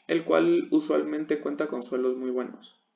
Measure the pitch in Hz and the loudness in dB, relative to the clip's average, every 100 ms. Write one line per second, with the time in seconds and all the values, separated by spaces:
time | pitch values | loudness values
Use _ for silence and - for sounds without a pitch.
0 | - 170 160 165 170 170 - 156 151 151 | -2 -2 2 4 4 2 2 0 2 0
1 | 151 151 156 147 147 147 151 127 123 127 | 0 -2 -2 -2 -2 -4 -4 -6 -4 -2
2 | 127 127 127 123 120 - - _ _ | -2 -2 -2 -4 -4 -10 -20 _ _